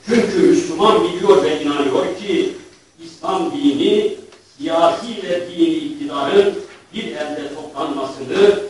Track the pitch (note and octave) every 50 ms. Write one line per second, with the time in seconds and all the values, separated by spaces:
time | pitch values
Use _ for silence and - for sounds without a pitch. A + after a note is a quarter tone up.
0 | _ G#3 A#3 A#3 G3+ - F#3+ F3+ - - - - - - D#3+ - G3+ A3 - -
1 | - - - - G3 - - C#3+ - D#3 D3+ D3 D3 D3 C#3+ C#3+ C#3 C3 - -
2 | - - - - G#3 G3+ F3 - - - - - - - - _ _ _ _ _
3 | E4+ - - - - - F#3+ F3+ E3 D3+ C#3+ C#3 - C#3+ C3+ - F3+ G3+ G#3 G#3+
4 | - - - - - - - _ _ _ _ _ - E3 E3 - - - - -
5 | A3 A#3+ A3+ G3+ F#3 F3 F3 F3 - F3 F3 E3+ E3 D#3+ D#3+ D#3 C#3+ - - -
6 | C#3+ C#3+ C#3+ C#3+ C#3 C#3 - G3+ G3 G3+ - - - - - - _ _ - G#3+
7 | - - - D3+ D3+ D3 D3 - - - - D3+ - - - - E3 D3+ C#3 C#3
8 | C3+ - - C3+ C3 B2+ E3+ G3 G3+ G#3 G3 - - -